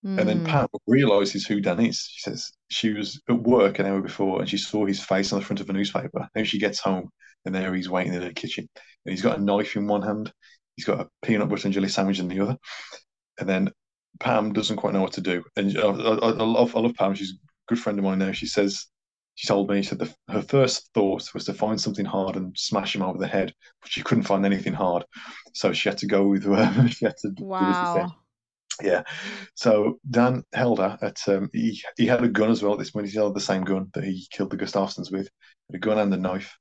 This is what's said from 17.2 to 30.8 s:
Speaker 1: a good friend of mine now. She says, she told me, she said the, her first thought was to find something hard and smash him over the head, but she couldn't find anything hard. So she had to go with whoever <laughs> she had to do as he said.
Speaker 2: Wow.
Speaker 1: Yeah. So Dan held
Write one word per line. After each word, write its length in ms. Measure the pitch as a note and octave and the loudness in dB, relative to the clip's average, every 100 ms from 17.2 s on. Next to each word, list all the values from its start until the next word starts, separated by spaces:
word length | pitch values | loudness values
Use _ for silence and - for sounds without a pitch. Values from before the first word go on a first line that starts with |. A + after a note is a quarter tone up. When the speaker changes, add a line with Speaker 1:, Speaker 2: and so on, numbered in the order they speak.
| F#2+ | -6
Speaker 1:
a 140 | F#2+ _ _ - | -10 _ _ -4
good 100 | A#2 | -2
friend 200 | - G2+ | 0 0
of 60 | |
mine 140 | G2 F#2+ | 0 0
now. 140 | F#2+ | 0
She 140 | F#2 - | -2 -2
says, 380 | - G2+ G2 - _ _ _ _ - | 2 2 0 -10 _ _ _ _ -12
she 120 | - | 0
told 220 | G2+ G2 | 2 2
me, 100 | G2+ | 0
she 80 | G2 | 0
said 120 | F#2+ | -4
the, 140 | E2+ - _ | -8 -10 _
her 140 | G#2 | -6
first 480 | - C#3 B2+ - - | 0 4 4 2 -2
thought 400 | - G2 F#2+ - | 2 2 2 -6
was 140 | - - | -10 -8
to 80 | |
find 260 | G2 G#2+ G#2+ | -2 -2 0
something 240 | A2+ G2+ | -2 -2
hard 320 | G2 G2 F#2+ F#2+ | -2 -2 -2 -4
and 180 | F#2 - | -6 -6
smash 360 | - G#2 F#2+ | -2 -2 -2
him 60 | G#2 | -2
over 160 | F#2 F2+ | -2 -2
the 100 | F#2+ | -2
head, 280 | G2+ F#2 - _ _ | 0 -2 -6 _ _
but 100 | - | -10
she 120 | - | -8
couldn't 220 | - A#2 | 2 2
find 200 | G2 G2 | 4 2
anything 300 | G2 G2 F#2+ | 4 2 0
hard. 320 | F#2 F#2+ F2 - - - - - | -2 0 0 -2 -16 -18 -18 -18
So 180 | - G2+ | -2 0
she 160 | F2+ G#2 | 2 -2
had 80 | G2 | -2
to 80 | - | 0
go 200 | G2 G2 | 4 4
with 180 | G2 | 4
whoever 420 | G2 G2 A2+ G2 B2 | 4 4 6 6 4
<laughs> 20 | |
she 160 | - A2+ | 4 -2
had 100 | - | -2
to 80 | G#2 | -8
do 240 | - G3 | -8 -6
as 140 | F#3 F#3 | -2 0
he 40 | |
said. 340 | F3+ F3+ E3+ F3 | 2 0 0 -2
Speaker 2:
Wow. 80 | E3 _ _ _ _ _ - | -8 _ _ _ _ _ -6
Speaker 1:
Yeah. 200 | G2+ F2 - - G3+ - - | 0 0 -2 -12 -10 -12 -14
So 460 | - - G#2+ G#2+ A#2+ C#3+ | -2 2 4 2 -2 -2
Dan 320 | A#2+ B2 B2+ - | 2 4 2 -4
held 280 | - B2+ G#2+ | -2 0 2